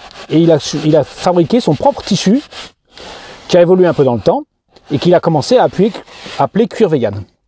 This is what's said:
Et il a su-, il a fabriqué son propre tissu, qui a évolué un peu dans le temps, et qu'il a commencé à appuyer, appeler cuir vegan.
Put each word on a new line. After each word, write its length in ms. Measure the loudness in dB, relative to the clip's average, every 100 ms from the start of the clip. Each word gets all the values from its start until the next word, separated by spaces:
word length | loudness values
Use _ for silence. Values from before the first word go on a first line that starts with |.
| -20 -20 -4
Et 100 | 0
il 120 | 2
a 80 | 2
su-, 220 | -2 -4
il 140 | 0 0
a 80 | 0
fabriqué 560 | -4 -2 0 2 0
son 120 | 0
propre 300 | 0 0 -2
tissu, 380 | -2 -2 0 0 -2 -16 -20 _ _ -20 -20 -18 -20 -18 0
qui 80 | 2
a 60 |
évolué 260 | 4 4 2
un 60 |
peu 100 | 2
dans 120 | 0 0
le 60 |
temps, 220 | 0 -2 -4 _ _ _ -8
et 80 | -2
qu'il 160 | 2 2
a 60 |
commencé 340 | 2 -2 2 2
à 80 |
appuyer, 300 | 2 0 -2 -2 -16 -20 -10 -4
appeler 300 | -2 0 -2
cuir 220 | 0 0
vegan. 340 | 0 -2 -6 -14 _